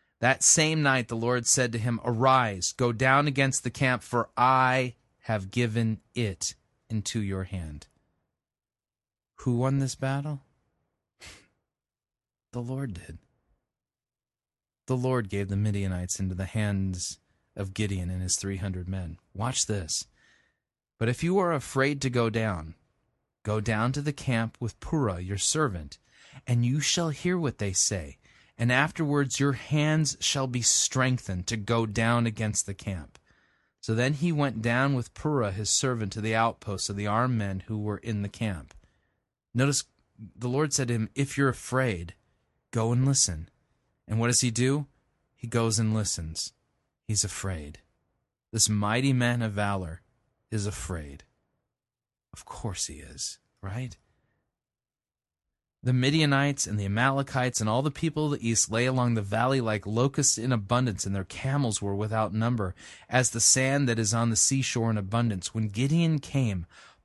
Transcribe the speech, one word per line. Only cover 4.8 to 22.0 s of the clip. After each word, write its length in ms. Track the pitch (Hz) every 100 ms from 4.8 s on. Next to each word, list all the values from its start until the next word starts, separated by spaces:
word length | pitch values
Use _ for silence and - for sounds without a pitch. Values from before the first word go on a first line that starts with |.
| 127 - _ _
have 300 | - 110 98
given 500 | 123 120 110 113 107 -
it 420 | - 113 92 - - _ _ _
into 320 | 110 98 117
your 240 | 101 95 92
hand.'" 420 | 95 80 73 - _ _ _ _ _ _ _ _ _ _ _ _ _ _ _
Who 180 | - 120
won 220 | 127 139
this 160 | 135 -
battle? 460 | 135 135 147 143 - _ _ _ _ _ _ _ - - _ _ _ _ _ _ _ _ _ _ _
The 80 | 123
Lord 320 | 120 131 139
did. 240 | 87 - 85 _ _ _ _ _ _ _ _ _ _ _ _ _ _ _ _ -
The 100 | 131
Lord 320 | 127 127 101
gave 220 | 101 98
the 80 | 98
Midianites 640 | 107 101 98 90 90 -
into 140 | 95 92
the 100 | 92
hands 760 | 110 104 98 95 92 - - _ _ _
of 200 | - 98
Gideon 360 | 95 107 95 87
and 120 | 92
his 160 | 92 -
three 200 | 98 98
hundred 300 | 98 92 90
men. 300 | 95 87 82 _
Watch 320 | 98 113 131 -
this. 420 | 104 82 - - _ _ _ _ _ _ _ _ _
"But 120 | 113
if 120 | 123
you 160 | 165 190
are 140 | 180
afraid 500 | 156 - 131 135 147